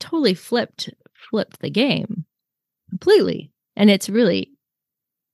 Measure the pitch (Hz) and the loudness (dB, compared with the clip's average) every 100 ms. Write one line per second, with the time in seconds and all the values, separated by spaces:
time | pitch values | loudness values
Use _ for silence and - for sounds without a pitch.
0 | - 330 254 185 - 240 - - - - | -6 0 0 0 -4 -4 -4 -8 -14 -14
1 | _ _ - 220 - - 143 165 269 - | _ _ -8 -6 -6 -8 -8 -2 -2 -2
2 | - - - _ _ _ _ _ - 185 | -4 -10 -12 _ _ _ _ _ -14 -6
3 | 349 403 180 - 151 _ _ - 208 196 | 2 4 4 -4 -10 _ _ 2 4 4
4 | - 214 220 180 - _ _ _ _ _ | 0 0 2 0 -4 _ _ _ _ _
5 | _ _ _ | _ _ _